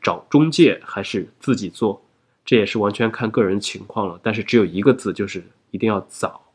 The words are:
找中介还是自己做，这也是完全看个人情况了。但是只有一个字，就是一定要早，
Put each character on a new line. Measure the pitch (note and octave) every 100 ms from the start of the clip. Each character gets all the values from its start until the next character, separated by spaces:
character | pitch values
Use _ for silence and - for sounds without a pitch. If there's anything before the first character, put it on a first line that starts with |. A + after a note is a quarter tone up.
找 | - E2+ -
中 | D3 D#3+
介 | D3+ C#3+ -
还 | - G2+
是 | G2 G2+ D#2+ _
自 | -
己 | A#2 F#2
做， | - A2 F#2+ _ _ _ _
这 | - A#2+
也 | G2
是 | A2+
完 | G2+
全 | G2+ A2+
看 | - A2+
个 | A#2
人 | G2 G2+
情 | - G2 G2+
况 | A2+ F#2+
了。 | F2
但 | -
是 | A2
只 | - A#2+
有 |
一 | F#2 F2
个 | C3+
字， | B2 G#2
就 | F2
是 | F#2+ F#2 E2+ _ _
一 | F#2+
定 | A2
要 | G2+ -
早， | - G#2 - _